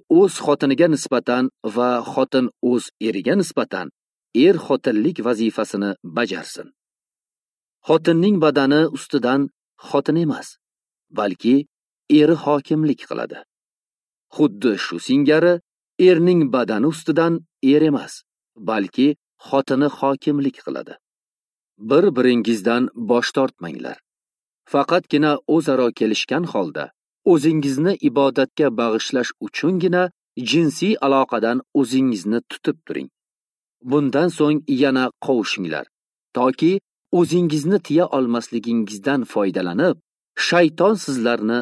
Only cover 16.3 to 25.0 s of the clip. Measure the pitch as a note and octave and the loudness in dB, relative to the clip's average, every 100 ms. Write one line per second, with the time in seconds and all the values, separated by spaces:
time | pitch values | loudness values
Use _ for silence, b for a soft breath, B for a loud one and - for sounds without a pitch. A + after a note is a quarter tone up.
16.3 | F3 C#3 B2+ G#2+ G#2+ D3 D#3+ - D#3 E3+ | 4 2 0 0 0 0 -2 -2 0 0
17.3 | E3 - - C3+ D3+ D#3 C3+ - - _ | -2 -6 -2 2 4 4 0 -6 -18 _
18.3 | _ _ - G#2 A2 F#2+ - C#3 C#3+ _ | _ _ -12 -6 -4 -4 0 0 0 _
19.3 | _ - C#3 C3+ C3+ D3 - C#3 C3+ D3+ | _ -4 -2 0 0 0 0 -4 -2 -2
20.3 | D3 C#3 - - C2 - - _ _ _ | -2 -4 -6 -12 -12 -12 -20 _ _ _
21.3 | _ _ _ _ _ A2 C3+ G3 B2 B2+ | _ _ _ _ _ 0 2 2 2 2
22.3 | A#2+ A2 A2 G#2+ A#2+ B2+ A#2+ A2 A#2+ - | 2 0 0 0 0 -2 -4 0 0 0
23.3 | C#3 C3 _ F2 C2+ - - _ _ _ | -2 -4 _ -14 -12 -12 -14 _ _ _
24.3 | _ _ _ - C#3+ C#3 F3 | _ _ _ -4 -2 0 0